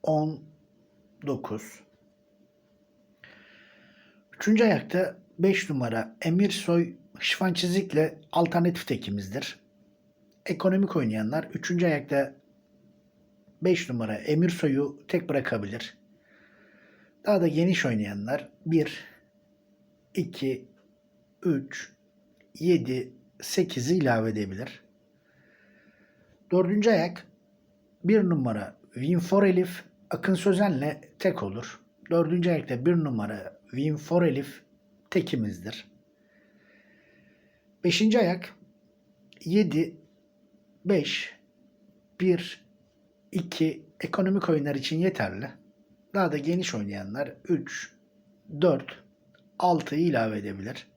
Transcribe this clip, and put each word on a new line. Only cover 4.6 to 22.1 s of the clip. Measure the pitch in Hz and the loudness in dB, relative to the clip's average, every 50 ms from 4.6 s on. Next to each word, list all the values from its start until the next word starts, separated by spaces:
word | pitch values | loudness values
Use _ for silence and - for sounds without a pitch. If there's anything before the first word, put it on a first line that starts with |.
| 240 | 6
ayakta | 214 175 139 - - - 185 185 - - - _ _ _ - | 4 4 2 0 -2 0 0 0 0 -4 -12 _ _ _ 2
beş | 170 196 190 185 - - | 2 2 2 2 -2 -2
numara | 147 131 123 117 117 113 110 - - _ | -2 -2 -2 -2 -2 -4 -4 -6 -10 _
Emirsoy | - 165 170 185 202 190 - - - - 170 170 170 170 - - - - _ - | -2 0 2 4 2 2 0 -2 -2 2 2 2 2 0 -6 -16 -20 -20 _ -6
şifan | - - - - 190 185 | -4 -4 -2 0 -2 -2
çizikle | 170 175 180 175 175 196 190 - - 151 156 160 - - - _ | 0 0 -2 0 0 0 -2 0 2 2 2 2 -2 -10 -18 _
alternatif | - 165 170 170 175 170 170 175 170 - - | 0 2 2 2 4 2 2 2 0 -2 -4
tekimizdir. | - 127 - - 98 101 101 98 95 104 139 - - - - _ _ _ _ _ _ _ _ _ _ _ _ _ _ _ _ _ | -6 -6 -6 -4 -6 -6 -6 -6 -6 -8 -8 -8 -8 -12 -16 _ _ _ _ _ _ _ _ _ _ _ _ _ _ _ _ _
Ekonomik | - 175 - - 190 185 196 202 190 - | -6 -6 0 0 2 2 2 0 2 0
oynayanlar | 165 127 110 107 110 107 110 139 160 156 | 0 0 0 -2 -2 -4 -2 -2 -4 -6
üçüncü | - - 165 - - 175 170 180 | -6 -10 -8 -4 -2 0 2 2
ayakta | 170 151 143 - - 143 139 139 139 - - _ _ _ _ _ _ _ _ _ _ _ _ _ _ _ _ _ _ _ _ _ _ _ _ | 2 2 0 -2 -2 0 0 0 -2 -6 -18 _ _ _ _ _ _ _ _ _ _ _ _ _ _ _ _ _ _ _ _ _ _ _ _
beş | 160 180 180 - - - | 2 2 2 2 0 -4
numara | 123 117 113 110 107 | -4 -4 -2 -4 -4
Emirsoy'u | 104 - - 151 156 175 175 170 - - 147 135 139 143 139 - - - - | -4 -2 0 2 4 2 2 2 0 0 2 2 2 0 -2 -4 -12 -6 -2
tek | - 170 - - | -2 -2 0 0
bırakabilir. | 139 139 127 - 127 110 101 98 104 117 - - - _ _ _ _ _ _ _ _ _ - _ _ _ - _ _ _ _ - _ _ _ _ _ _ - | -2 -2 0 0 -4 -4 -4 -6 -8 -10 -12 -14 -16 _ _ _ _ _ _ _ _ _ -20 _ _ _ -20 _ _ _ _ -20 _ _ _ _ _ _ 0
Daha | 208 208 185 | 2 2 4
da | 170 165 | 4 2
geniş | 147 156 170 185 175 - - | 2 2 2 2 2 2 2
oynayanlar | 135 113 104 104 101 101 101 101 117 139 143 - - _ _ _ | 0 0 0 -2 -4 -6 -8 -4 -4 -4 -4 -6 -12 _ _ _
bir, | 160 165 160 147 151 - - - - - _ _ _ _ _ _ _ _ _ _ _ _ _ _ _ _ _ _ _ _ | 0 2 2 2 0 -4 -12 -16 -20 -20 _ _ _ _ _ _ _ _ _ _ _ _ _ _ _ _ _ _ _ _
iki, | 190 170 - - - 139 135 131 - - - _ _ _ _ _ _ _ _ _ _ _ _ _ _ | -4 -4 -4 -6 -4 -4 -4 -4 -4 -10 -20 _ _ _ _ _ _ _ _ _ _ _ _ _ _
üç, | - 185 151 135 - - - - - - _ _ _ _ | -2 0 0 0 -2 -8 -12 -14 -14 -16 _ _ _ _